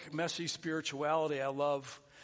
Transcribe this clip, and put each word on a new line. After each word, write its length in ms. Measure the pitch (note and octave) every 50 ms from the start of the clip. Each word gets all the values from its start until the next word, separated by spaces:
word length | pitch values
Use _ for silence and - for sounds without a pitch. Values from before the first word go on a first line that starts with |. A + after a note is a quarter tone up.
| - - D3
Messy 340 | D3+ E3+ E3 - - E3+
Spirituality, 960 | D#3 - - - E3 D#3+ D#3+ D3+ - C#3+ C#3 D3 D3 D#3 D#3+ D#3 D3+ D3 C3+
I 80 | C3+ C#3
love. 520 | C#3 C#3 C#3+ D3 C#3+ C#3 C3+ B2+ - - - - - -